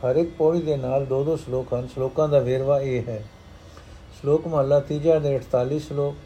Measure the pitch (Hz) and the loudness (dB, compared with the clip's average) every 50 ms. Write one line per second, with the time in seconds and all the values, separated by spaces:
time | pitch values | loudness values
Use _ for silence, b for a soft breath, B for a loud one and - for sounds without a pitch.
0 | - 127 131 156 170 170 - - 160 156 170 175 156 151 147 139 127 127 131 139 | 0 2 2 2 0 0 -2 0 2 2 2 2 0 -2 -2 -2 -2 -2 -2 -2
1 | 139 127 131 135 143 151 165 151 - - 123 131 127 - 123 120 127 127 - - | 0 0 -2 0 0 0 -2 -4 -4 -4 -4 -4 -4 -4 -4 -6 -6 -6 -6 -4
2 | 131 131 - - 156 151 143 139 123 120 127 131 135 135 143 139 139 135 127 120 | -4 -2 0 0 0 4 4 2 4 4 0 0 2 2 2 2 2 0 -2 -2
3 | 113 120 113 104 107 - - - - - - B B B B B B B B B | -2 -4 -8 -10 -10 -14 -18 -20 -20 -20 -20 B B B B B B B B B
4 | B - - - - 139 147 160 160 170 160 147 135 135 143 147 139 - 151 147 | B -20 -20 -6 0 2 2 2 2 0 0 0 2 4 4 2 2 0 -6 0
5 | 143 165 160 156 147 143 139 127 - - - 123 123 131 147 151 147 - 147 139 | 2 4 4 4 4 0 0 -2 -2 0 0 0 0 0 -2 -4 -4 -4 -4 -2
6 | 143 143 147 147 - | -2 -2 -4 -8 -16